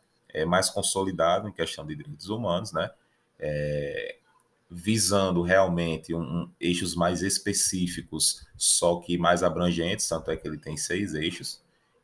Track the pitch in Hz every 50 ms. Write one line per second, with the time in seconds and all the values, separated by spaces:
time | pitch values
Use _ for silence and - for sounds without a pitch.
0 | _ _ _ _ _ _ - 92 92 87 92 95 92 - - 98 95 - - 95
1 | 95 95 87 80 82 85 90 95 98 104 92 - 82 - - - 78 76 76 73
2 | 73 73 76 73 - 92 107 113 120 95 85 90 110 104 - 82 - - - _
3 | _ _ _ _ _ _ _ - 85 76 76 73 73 73 73 73 73 69 - -
4 | - - - _ _ _ _ _ _ _ _ _ _ - 90 87 85 107 110 110
5 | 98 95 101 98 95 95 90 87 85 87 95 95 95 92 87 87 85 82 80 78
6 | - - 82 82 82 - 82 87 87 - - - - 87 87 - 92 87 80 87
7 | 85 87 90 82 90 98 - - - 101 98 - - - - 92 90 85 - -
8 | - - - - - - - - - - - - - - - - 87 87 87 87
9 | - - 87 87 85 85 87 87 92 87 82 82 87 87 85 85 82 87 101 110
10 | - - 85 80 73 - 80 80 - 80 78 76 - 78 78 76 - - 85 95
11 | 104 92 78 76 78 82 85 - - - - - _ _ _ _ _ _ _ _